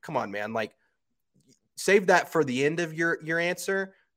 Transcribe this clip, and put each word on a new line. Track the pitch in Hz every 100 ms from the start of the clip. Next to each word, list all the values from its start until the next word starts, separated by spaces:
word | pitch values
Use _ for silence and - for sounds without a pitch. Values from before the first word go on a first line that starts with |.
come | - 135
on, | 110
man, | 101 107
like, | 113 107 _ _ _ _ _ _ _ _ _ _ -
save | - 202 185
that | 175 -
for | 165
the | 139 123
end | 143 165
of | 170
your, | 156 170 165
your | 156 165
answer. | 175 180 - 190 190 - _